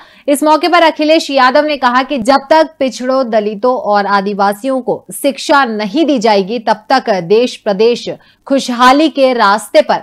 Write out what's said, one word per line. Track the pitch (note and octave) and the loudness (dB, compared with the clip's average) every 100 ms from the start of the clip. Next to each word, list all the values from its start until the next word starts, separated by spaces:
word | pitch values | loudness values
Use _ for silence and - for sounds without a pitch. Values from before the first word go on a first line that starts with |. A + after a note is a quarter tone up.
| - - - | -6 -10 -4
इस | D4 | 0
मौके | D4+ D#4 E4+ | 2 2 2
पर | E4+ | 2
अखिलेश | E4 D4+ D4+ D#4+ D#4 | 2 2 2 2 0
यादव | C4+ B3+ C4+ | 0 2 2
ने | D4+ D4 | 0 0
कहा | B3 B3 | 0 0
कि | C4 C#4+ | -2 -4
जब | G#3+ C#4 C4+ | 0 0 2
तक | D#4 D#4 - | 2 0 -2
पिछड़ों, | C4 - B3+ C4 B3 | -6 -4 -2 -2 0
दलितों | A3 G#3 G3+ B3 B3+ | -2 -2 -2 -2 -2
और | - G#3 G3 | 0 0 0
आदिवासियों | G3+ G3 G3+ G3+ G3+ C4+ C4 | 0 -2 -2 -2 -2 -4 -4
को | A#3+ D#3+ - | -4 -6 -8
शिक्षा | - - A3 - C#4+ | -6 -4 -2 0 2
नहीं | B3+ G#3+ G#3 A#3+ | 2 -2 -4 -2
दी | D#4 C4+ | 0 0
जाएगी, | A3 G3+ F#3 A#3+ | 2 0 0 -4
तब | A#3 D#4 - | -4 -4 0
तक | C4+ - F#3+ | -2 0 -4
देश | E3+ G#3+ B3 - | 0 0 0 -4
प्रदेश | G#3+ G3 A3+ A#3 F#3 C3+ _ _ - | -4 0 0 0 -6 -12 _ _ -4
खुशहाली | C4+ - A#3+ B3+ C#4 D#4+ | -4 -2 2 4 4 2
के | C#4 C4 | 2 0
रास्ते | A#3 G3+ G#3+ - D#4 | 2 2 0 0 0
पर | - F#3 | 2 0